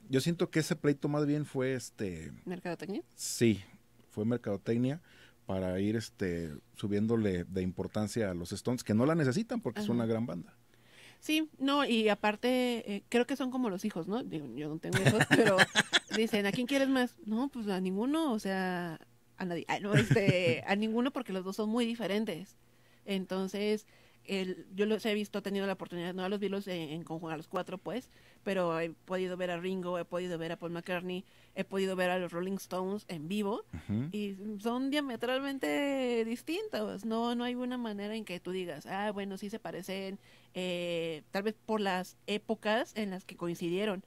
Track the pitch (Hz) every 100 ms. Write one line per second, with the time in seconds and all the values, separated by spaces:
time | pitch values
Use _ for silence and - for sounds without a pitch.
0 | - 131 165 170 175 165 147 156 147 139
1 | 147 147 147 147 143 135 131 127 - -
2 | 101 82 80 58 - 180 180 165 151 220
3 | - - - - 117 95 - - - -
4 | - - 110 120 117 98 110 117 127 156
5 | - - - _ - 95 92 92 101 113
6 | - - 95 85 82 73 - - 104 101
7 | 110 117 104 87 87 95 92 87 92 107
8 | 107 120 101 87 85 101 - 123 - 107
9 | 135 170 135 123 226 131 127 - 208 120
10 | 113 113 120 175 - - _ - - -
11 | - - - 311 320 - 269 285 269 226
12 | 214 202 214 208 247 254 247 233 - 202
13 | - 240 247 277 262 254 247 185 214 185
14 | 160 226 - 156 139 120 151 156 165 -
15 | 190 220 247 - 220 185 185 214 - -
16 | - 214 220 208 202 220 240 277 269 262
17 | 247 - 214 220 277 247 208 190 185 190
18 | 247 311 311 220 196 190 185 180 175 156
19 | - - _ - 180 170 - 139 202 208
20 | 226 139 196 180 170 156 - 202 220 226
21 | 254 277 226 190 185 202 214 233 233 233
22 | 185 208 220 160 190 - - - - -
23 | - 196 185 190 190 190 208 214 - -
24 | - - - 190 185 175 - 190 214 214
25 | 226 208 208 202 196 196 196 185 170 175
26 | 170 180 185 202 196 196 202 180 156 160
27 | 165 165 165 156 - 180 180 185 - 214
28 | - - - - - 190 175 165 165 156
29 | - 185 185 180 180 175 185 190 175 180
30 | 175 175 180 165 165 170 170 170 - 180
31 | 180 180 - - - - 190 190 190 185
32 | 180 185 180 170 185 196 - 185 185 208
33 | - 170 156 208 202 247 - 80 - 104
34 | 143 208 208 190 208 208 226 247 269 294
35 | 277 226 233 262 277 269 294 294 285 269
36 | 254 233 226 247 - 339 440 220 208 196
37 | 220 226 240 240 247 247 247 247 233 202
38 | 208 220 208 175 180 185 175 147 - 190
39 | 214 202 196 196 202 220 - 170 196 190
40 | 190 196 - - - 180 185 175 175 170
41 | 165 151 - 196 208 214 - 214 196 185
42 | 185 - - 202 - 220 208 220 311 -
43 | 202 185 - 185 175 170 175 180 214 190